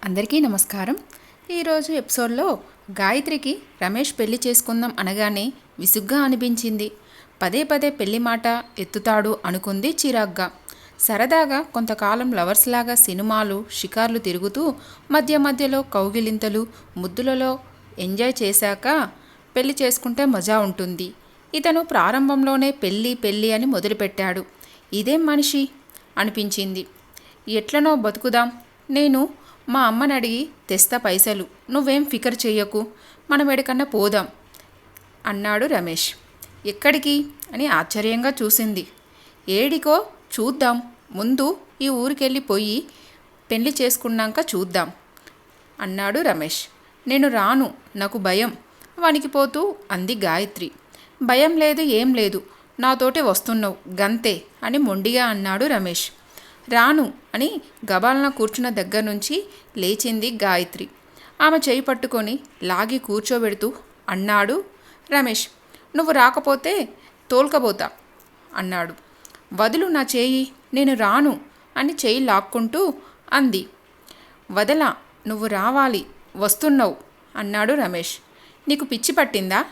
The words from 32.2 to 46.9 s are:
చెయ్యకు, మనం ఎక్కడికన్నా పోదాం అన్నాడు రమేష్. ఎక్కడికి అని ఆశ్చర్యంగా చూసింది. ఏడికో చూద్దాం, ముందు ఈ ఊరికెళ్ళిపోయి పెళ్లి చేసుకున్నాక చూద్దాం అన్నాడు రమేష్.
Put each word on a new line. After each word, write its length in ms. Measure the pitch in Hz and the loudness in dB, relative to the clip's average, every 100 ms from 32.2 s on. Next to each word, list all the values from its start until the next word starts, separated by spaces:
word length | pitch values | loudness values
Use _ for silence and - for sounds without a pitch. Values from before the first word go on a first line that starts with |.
| 247 233 | -4 -4
చెయ్యకు, 380 | 233 214 208 208 220 - - - _ | -2 -2 -2 -4 -6 -10 -20 -20 _
మనం 140 | 285 | 0
ఎక్కడికన్నా 420 | 285 269 269 254 277 | 2 0 0 -2 -2
పోదాం 320 | 214 202 208 185 - - - - _ _ - - _ - | 0 2 2 -2 -12 -20 -20 -20 _ _ -20 -20 _ -8
అన్నాడు 360 | 202 208 208 269 | -6 -2 0 0
రమేష్. 320 | 262 175 165 - - - - - - 202 | 0 -2 -4 -4 -6 -20 -20 -20 -12 -10
ఎక్కడికి 420 | 208 277 302 294 285 294 - - | -2 2 2 2 0 -2 -8 -12
అని 140 | 220 285 170 | -4 0 0
ఆశ్చర్యంగా 520 | 165 220 214 226 247 269 | 0 -2 -2 0 -2 -2
చూసింది. 440 | 214 214 220 196 160 - _ - - - - | 0 0 0 -4 -6 -14 _ -20 -20 -20 -2
ఏడికో 500 | 190 269 247 302 311 427 - _ - | 0 2 0 2 2 2 -14 _ -4
చూద్దాం, 400 | 240 269 254 240 240 - _ 190 | -2 2 2 2 -4 -18 _ -6
ముందు 280 | 220 262 277 381 - - | -2 0 0 -2 -10 -4
ఈ 60 | 269 262 | -2 0
ఊరికెళ్ళిపోయి 760 | 254 285 269 262 269 196 214 226 302 - - - _ _ _ | -2 0 0 -2 0 0 0 -4 -6 -16 -20 -20 _ _ _
పెళ్లి 220 | 226 240 285 | -2 0 0
చేసుకున్నాక 580 | 254 247 240 226 220 220 330 | 0 0 -2 -2 -2 -2 -2
చూద్దాం 380 | 190 185 180 165 - _ - - _ _ _ _ _ | -2 -2 -2 -2 -8 _ -20 -20 _ _ _ _ _
అన్నాడు 420 | 202 190 196 214 339 | -8 -4 -2 0 0
రమేష్. 300 | 160 156 - - _ _ | 0 -2 -6 -10 _ _